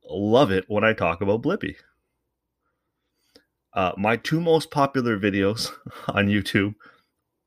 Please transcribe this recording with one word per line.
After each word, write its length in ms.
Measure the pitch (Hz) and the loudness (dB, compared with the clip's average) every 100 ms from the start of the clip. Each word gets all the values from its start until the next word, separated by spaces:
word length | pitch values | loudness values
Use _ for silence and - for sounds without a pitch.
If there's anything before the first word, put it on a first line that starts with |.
| - | -12
love 440 | 82 101 117 147 | -4 2 4 4
it 120 | 95 - | 2 -2
when 160 | 104 | 0
I 100 | 110 | 0
talk 280 | 107 90 85 | 0 -2 -2
about 200 | 98 113 | -2 -2
Blippi. 340 | 135 208 - - _ _ _ _ _ _ _ _ _ _ _ _ _ _ _ _ _ _ _ | -2 -4 -6 -12 _ _ _ _ _ _ _ _ _ _ _ _ _ _ _ _ _ _ _
Uh, 200 | - 92 - | -4 -2 0
my 180 | 101 113 | 0 0
two 240 | - 160 | -2 -2
most 300 | 170 160 - | 2 2 2
popular 500 | 147 139 131 120 107 | 0 0 0 0 0
videos 520 | 104 98 98 113 - - - | 0 2 0 0 -6 -10 -18
<laughs> 160 | - - | -12 -4
on 200 | 101 101 | 0 2
YouTube 480 | 104 95 110 101 107 - _ _ _ _ _ | 2 2 0 0 -4 -16 _ _ _ _ _